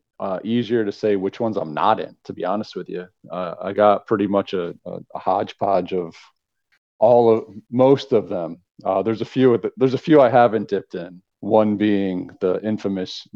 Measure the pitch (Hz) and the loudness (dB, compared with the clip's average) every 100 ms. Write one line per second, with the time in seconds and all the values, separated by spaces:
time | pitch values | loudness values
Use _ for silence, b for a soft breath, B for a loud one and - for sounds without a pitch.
0 | _ - 101 92 104 117 107 117 104 - | _ -10 -8 -6 -2 -2 0 0 -2 -2
1 | 110 101 95 - 117 95 80 76 92 110 | 0 0 -2 -4 -4 -4 -6 -2 0 0
2 | 78 - - 92 90 101 110 95 87 87 | -2 -14 -16 -8 -4 -4 -6 -12 -10 -12
3 | 90 _ - 87 90 80 92 101 104 101 | -12 _ -14 -10 -10 -8 -6 2 4 4
4 | - 107 101 101 95 92 85 87 - 90 | 0 -2 0 0 -2 -4 -6 -10 -14 -16
5 | - - - 95 107 - 101 95 90 92 | -14 -10 -2 -2 -2 -6 -2 -2 -2 -6
6 | 85 - - _ _ _ _ _ _ - | -8 -12 -20 _ _ _ _ _ _ 0
7 | 110 120 117 113 - - - 123 131 135 | 4 6 6 2 0 -16 -6 2 4 4
8 | - 113 90 95 80 85 _ _ 95 95 | 2 -2 -2 -6 -8 -12 _ _ -4 -2
9 | 98 110 113 131 127 117 110 - 127 120 | -2 -4 -4 2 4 4 -2 -2 -2 0
10 | - 151 123 123 120 107 101 98 - 92 | 2 4 6 6 4 2 -4 -6 -6 -12
11 | 87 90 _ _ 101 110 107 104 107 101 | -12 -16 _ _ 0 2 2 0 0 0
12 | 98 92 87 - 95 92 104 107 101 98 | -2 -4 -8 -4 -2 -2 -4 -4 -4 -6
13 | 92 - - | -8 -12 -16